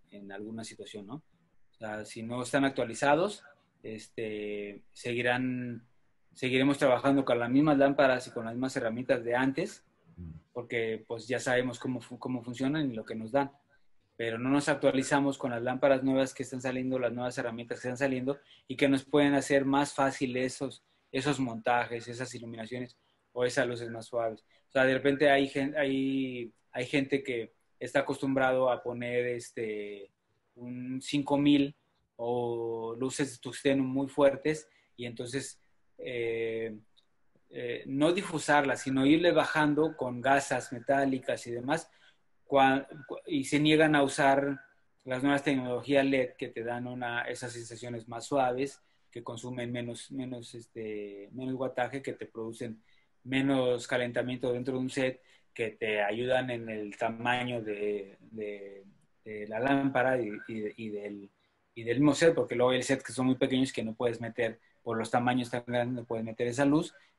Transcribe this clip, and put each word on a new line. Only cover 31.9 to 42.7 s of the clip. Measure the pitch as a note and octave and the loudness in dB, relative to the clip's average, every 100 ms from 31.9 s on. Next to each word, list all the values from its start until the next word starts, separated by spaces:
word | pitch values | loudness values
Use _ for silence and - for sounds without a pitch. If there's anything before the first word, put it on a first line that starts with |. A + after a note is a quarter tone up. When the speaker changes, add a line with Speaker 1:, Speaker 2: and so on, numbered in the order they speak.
| _ _ | _ _
Speaker 1:
o | - A#2 B2 A#2+ A#2 A#2 A2+ A2+ A#2 | -8 -4 -2 -2 -2 -4 -4 -6 -6
luces | C3 C#3+ C3+ | -4 -4 -6
de | A#2+ | -6
tungsteno | B2 A#2 C#3+ C3+ | -12 -2 0 2
muy | C3 C3+ C#3 | 0 -2 -2
fuertes | - C#3 C3+ D3+ D#3 - _ _ - | 4 4 4 -2 -4 -8 _ _ -12
y | A#2+ | -10
entonces, | A#2 A#2+ C3+ - - _ _ _ - | -8 -6 -6 -8 -14 _ _ _ -14
eh, | - A#2+ A#2 A2+ A2+ A2+ A2 G#2+ - _ _ _ _ _ _ | -8 -4 -2 -2 -4 -4 -6 -10 -18 _ _ _ _ _ _
eh, | C#3 A#2+ A#2+ C3+ | -10 -8 -8 -4
no | C#3 D#3 | 0 2
difusarlas, | F#3 F3 D#3 - D3 C#3 A#2 | 2 -2 -2 4 4 4 0
sino | C3+ C3 C#3 | 0 4 6
irle | D#3+ F3 | 6 6
bajando | D#3 C3+ D#3+ D3+ D3 D#3+ - | 4 4 4 4 4 2 0
con | B2+ B2 | -6 -2
gasas | C3 C#3 - B2+ - | 2 4 2 -2 -4
metálicas | B2+ A#2 C#3 C#3 C3 - A#2 B2 | -6 0 2 2 0 -2 -6 -6
y | |
demás, | A#2+ B2+ D#3+ - _ _ _ _ _ - | -6 -2 -4 -4 _ _ _ _ _ 2
cua-, | C#3 C3+ | 6 6